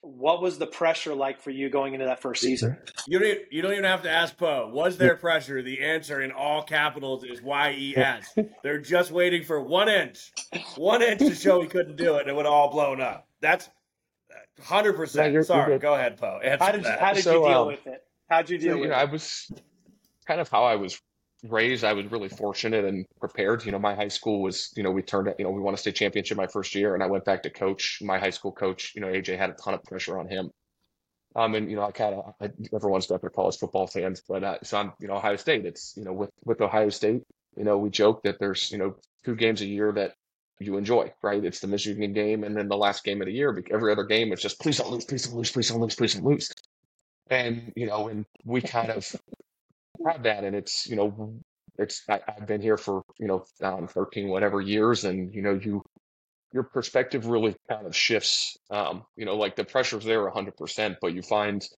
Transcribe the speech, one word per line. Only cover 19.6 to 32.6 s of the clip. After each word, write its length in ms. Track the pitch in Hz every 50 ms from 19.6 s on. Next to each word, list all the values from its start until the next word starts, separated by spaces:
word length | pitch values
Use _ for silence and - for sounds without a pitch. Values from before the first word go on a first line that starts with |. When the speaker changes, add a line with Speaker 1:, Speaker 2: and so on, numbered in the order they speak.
| _ _ _ _ _ _ _ _ _ _ _ _ _
Speaker 3:
kind 140 | - 160 170
of 80 | 165 -
how 160 | - 104 120
I 100 | 123 113
was 260 | 104 101 92 92 - _ _ _ _ _ _ _ _ -
raised, 420 | 113 113 110 113 123 127 120 113
I 80 | 107 107
was 140 | 101 98 104
really 180 | 110 113 101 95
fortunate 560 | - - - 101 98 - - 113 113 110 101
and 200 | 98 98 95 95 _ _ _
prepared. 460 | - 98 - - 101 98 113 117 113
You 80 | 110 98
know, 60 | 98
my 160 | 101 104 101
high 140 | 98 104 101
school 340 | 98 - - 113 107 101 98
was, 300 | 95 92 - - - -
you 60 | - 101
know, 80 | 92
we 120 | 95 98 92
turned 260 | - - 101 95 101
it, 80 | 92 -
you 60 | 101
know, 60 | 90
we 100 | 95 101
won 140 | 98 98 98
a 20 |
state 200 | 98 - 107 95
championship 400 | - 107 101 95 104 95 - 107
my 100 | 101 95
first 280 | 90 - 104 95 - -
year, 200 | 101 101 104 95
and 80 | 90 95
I 40 |
went 180 | 95 98 98 95
back 180 | - 95 92 -
to 60 | 76
coach. 480 | - - 98 95 98 - - - - - 104
My 160 | 101 95 92
high 120 | 98 95
school 220 | 90 - - 101 92
coach, 400 | - 101 95 92 - - - -
you 60 | 104
know, 80 | 101 95
A 120 | 92 95
J 160 | 92 - 92
had 140 | 92 95 92
a 40 | 90
ton 200 | - - 101 98
of 80 | 90 _
pressure 340 | - 92 95 - - 90 95
on 100 | 87 90
him. 220 | 98 95 92 82 - _ _ _ _ _ _ _ _ _ _ _ _ _ _ _ _
Um, 200 | - 113 113 110
and, 160 | 110 107 80
you 60 | 107
know, 80 | 104 101
I 80 | 104 98
kinda, 300 | - 113 107 98 98 - 101 110 _
I, 100 | 101 104 - -